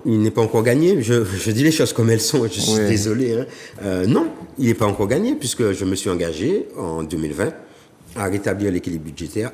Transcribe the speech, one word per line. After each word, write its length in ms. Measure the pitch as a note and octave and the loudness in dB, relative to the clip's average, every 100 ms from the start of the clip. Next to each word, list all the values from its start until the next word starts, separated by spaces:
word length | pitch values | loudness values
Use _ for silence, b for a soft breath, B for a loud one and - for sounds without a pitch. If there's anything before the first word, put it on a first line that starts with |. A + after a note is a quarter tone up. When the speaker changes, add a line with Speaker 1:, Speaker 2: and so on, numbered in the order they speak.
| - | 0
Speaker 1:
il 140 | A2 | 2
n'est 100 | G#2+ | 2
pas 100 | A2 | 2
encore 220 | A2 A#2 | 2 2
gagné. 380 | A#2+ C3 E3+ G3 | 4 4 4 2
Je, 200 | A2 A#2+ | 4 2
je 280 | G#2 F#2+ A2 | 2 -2 0
dis 120 | A2 | 2
les 80 | D#3 | 4
choses 220 | D#3 B2+ | 4 2
comme 160 | - A2+ | 2 2
elles 120 | A2+ | 2
sont, 220 | - C#3 A#2 | 2 0 0
je 140 | G#2+ | -2
suis 200 | A2 A2 | 0 2
Speaker 2:
Oui. 60 | G#2 | 4
Speaker 1:
désolé, 500 | A2 G#2 A2+ B2+ A2+ | 2 2 0 0 0
hein. 80 | C3 B B B | -4 B B B
Euh, 240 | G2 F#2 F#2+ | -4 0 2
non, 240 | A3 E4 - - - | 2 0 -6 -12 -2
il 80 | B2 | 0
n'est 80 | |
pas 140 | A2 G#2 | 2 0
encore 200 | G2 G2+ | 0 0
gagné 280 | C#3 A#3 D4+ | 0 0 -2
puisque 360 | A#2+ - A2 | -4 -2 -2
je 140 | F#2+ F#2+ | 0 -2
me 100 | F#2+ | -2
suis 140 | G#2 | -2
engagé 580 | F2 E2 D#2 A#2 G3 - - | -2 -2 -2 -2 -2 -4 -8
en 260 | F2+ D#2+ | -6 -6
deux 140 | D#2+ E2+ | -4 -4
mille 160 | D#2 | -4
vingt 200 | D2 A#2 - - B B - - - | -2 -4 -6 -18 B B -20 -14 -6
à 100 | G2 | -4
rétablir 460 | G2 G#2 G2 G2+ | -2 -2 -2 -2
l'équilibre 340 | F2+ F#2 E2 D#2 | -2 -4 -8 -10
budgétaire 460 | C#2+ D#2 G#2+ A2 | -12 -8 -6 -6